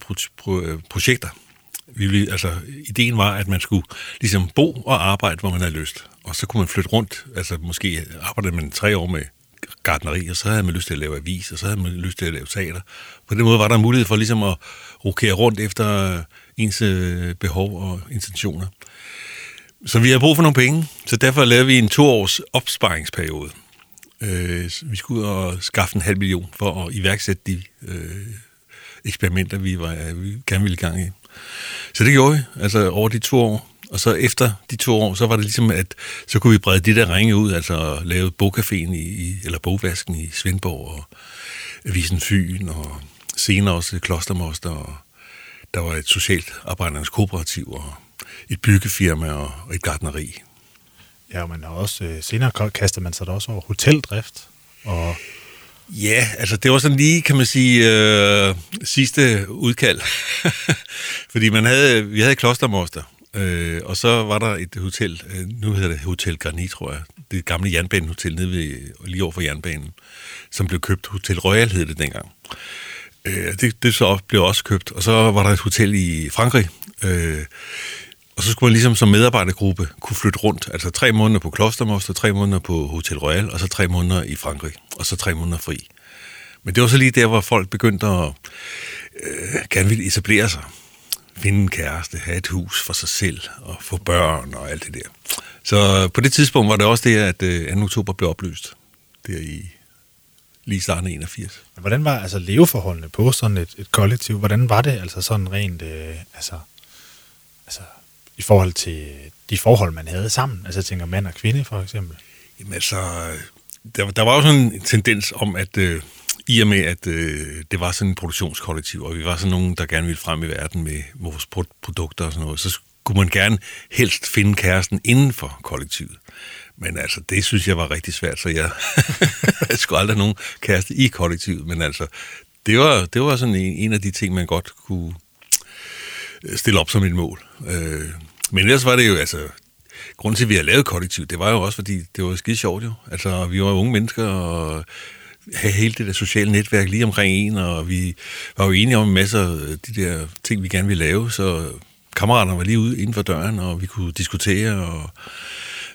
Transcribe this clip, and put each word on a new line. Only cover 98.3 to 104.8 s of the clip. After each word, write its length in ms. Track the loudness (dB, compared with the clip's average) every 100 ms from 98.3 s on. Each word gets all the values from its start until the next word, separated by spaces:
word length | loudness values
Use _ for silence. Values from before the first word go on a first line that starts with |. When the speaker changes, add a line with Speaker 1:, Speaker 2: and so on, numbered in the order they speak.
| -2 -8 -10 -16 -20 _ _ _ _ -12
Speaker 1:
der 100 | -10
i, 320 | -10 -12 -14 -20 _ _ _ _ _ _ _ _ -6
lige 120 | -4
i 40 |
starten 260 | -2 -2 -4
af 40 |
enogfirs. 500 | -6 -10 -12 -14 -14 _ -10
Speaker 2:
Men 60 |
hvordan 240 | -2 0 0
var, 140 | -2
altså, 200 | -2 -6
leveforholdene 720 | 0 4 4 4 -4 -6 -6
på 220 | 0 2
sådan 260 | 4 2 0
et, 120 | -2 -8
et 140 | -4
kollektiv? 480 | 2 4 2 -2 -2
Hvordan 300 | 0 2 4
var 120 | 4